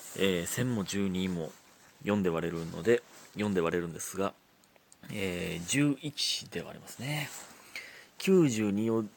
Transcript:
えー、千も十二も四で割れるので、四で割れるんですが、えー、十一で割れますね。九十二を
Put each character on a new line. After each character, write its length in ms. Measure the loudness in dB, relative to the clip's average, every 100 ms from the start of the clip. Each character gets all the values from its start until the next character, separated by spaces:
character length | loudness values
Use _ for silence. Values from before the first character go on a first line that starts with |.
| -10 0
え 260 | 2 2
ー、 20 | 0
千 300 | -2 0 0
も 80 |
十 240 | -2 0 0
二 180 | 0 0
も 240 | -2 -6 -10 -20 -20 -20 -8
四 180 | -2 0
で 80 | 2
割 160 | 0 -2
れ 60 |
る 120 | -4
の 200 | -6 -2
で、 180 | 2 2 0 -20 -12
四 200 | -4 0
で 60 | 2
割 140 | 2
れ 60 | 2
る 80 | -2
ん 40 |
で 60 | -6
す 180 | -8 -4
が、 180 | -4 -4 _ _ _ _ _ -20 -12
え 480 | -6 -4 -4 -4 -6
ー、 60 | -2
十 320 | 2 2 0
一 480 | -6 -4 -4 -4 -6
で 140 | -10
割 120 | -10
れ 60 | -12
ま 60 | -16
す 140 | -10
ね。 280 | -6 -6 -8 -12 -16 -20 -16 -16 -16 -18 -20 -2
九 300 | 6 8 8
十 220 | 6 2
二 180 | 2 2
を 160 | 2 0